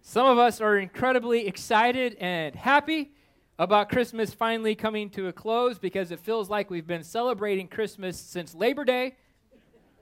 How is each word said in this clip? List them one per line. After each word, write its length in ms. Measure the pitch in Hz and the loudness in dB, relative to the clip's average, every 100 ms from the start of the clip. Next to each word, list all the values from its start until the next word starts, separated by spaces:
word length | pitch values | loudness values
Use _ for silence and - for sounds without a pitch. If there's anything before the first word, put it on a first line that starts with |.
Some 280 | - 214 262 | -4 2 6
of 100 | 240 | 8
us 220 | 240 - | 6 4
are 180 | 214 208 | 2 2
incredibly 680 | 190 - 254 254 240 233 202 | 0 -2 2 2 2 0 0
excited 680 | 180 - 220 240 247 247 208 | -8 0 4 4 2 -2 -4
and 340 | 180 180 156 | -4 -2 -4
happy 560 | 170 240 285 294 320 285 _ _ _ _ _ | -4 2 2 2 -4 -4 _ _ _ _ _
about 300 | 175 208 202 | 2 2 2
Christmas 440 | 254 233 226 214 | 0 -2 -2 -6
finally 440 | - 226 226 220 214 | -2 -2 0 -2 -2
coming 340 | 214 214 208 | -2 -4 -6
to 160 | 202 190 | -6 -8
a 60 | |
close 440 | 170 214 226 247 208 | -8 -2 0 0 -2
because 360 | 185 196 180 | -6 -4 -6
it 80 | 165 | -8
feels 280 | - 226 190 | -4 -4 -2
like 220 | 208 202 | -4 -4
we've 160 | 175 160 | -6 -6
been 160 | 175 | -8
celebrating 640 | 160 226 247 226 208 196 180 | -6 -4 -2 -2 -2 -2 -4
Christmas 500 | - 208 - 185 175 | -6 -6 -6 -10 -10
since 380 | - 180 165 | -10 -10 -10
Labor 300 | 160 214 285 | -2 -2 0
Day. 320 | 262 254 254 262 _ _ _ _ _ _ _ _ | 0 0 -2 -8 _ _ _ _ _ _ _ _